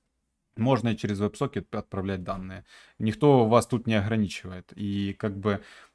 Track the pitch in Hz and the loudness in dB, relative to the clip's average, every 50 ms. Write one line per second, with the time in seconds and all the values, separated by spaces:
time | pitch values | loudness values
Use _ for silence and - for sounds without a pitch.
0 | _ _ _ _ _ _ _ _ _ _ - - 113 131 135 110 113 117 107 - | _ _ _ _ _ _ _ _ _ _ -6 -2 0 2 2 2 0 -2 -2 -2
1 | - 104 104 95 104 104 - - 143 135 - 101 90 - - 104 - - - 98 | -4 -4 -2 -2 -2 -2 -2 -4 -6 -4 -4 -6 -8 -8 -10 -10 -10 -8 -8 -6
2 | 92 98 98 90 87 92 95 95 92 95 95 90 - _ - - - - _ - | -4 -4 -6 -6 -6 -8 -8 -10 -10 -12 -14 -18 -20 _ -20 -20 -20 -18 _ -4
3 | 110 110 104 - 147 147 139 127 113 107 117 120 - - 131 110 - 113 110 104 | -2 -2 0 4 6 6 8 8 6 6 6 4 4 4 -2 -2 0 0 0 0
4 | 98 107 113 110 104 85 - - - 92 92 92 - - - 95 104 101 101 101 | 0 0 0 0 0 -2 -4 -8 -12 -14 -14 -14 -16 -16 -12 -8 -6 -4 -2 -2
5 | 101 98 98 - - 104 98 98 95 107 101 95 - - - - - - | -4 -4 -4 -4 -6 -6 -6 -4 -2 -2 -2 -4 -6 -12 -20 -20 -20 -20